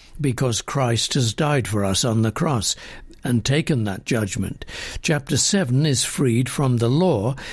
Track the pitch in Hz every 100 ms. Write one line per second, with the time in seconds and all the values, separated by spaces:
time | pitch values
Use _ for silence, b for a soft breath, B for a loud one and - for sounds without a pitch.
0 | B B 143 113 131 113 - 143 127 117
1 | - 147 117 - 147 143 101 104 98 95
2 | 123 110 110 110 165 120 - - B B
3 | B - 131 120 113 147 160 135 104 95
4 | - 117 101 110 92 - - B B B
5 | - 147 135 135 - 202 135 127 156 123
6 | - - 131 113 131 - 135 120 117 143
7 | 185 117 110 131 B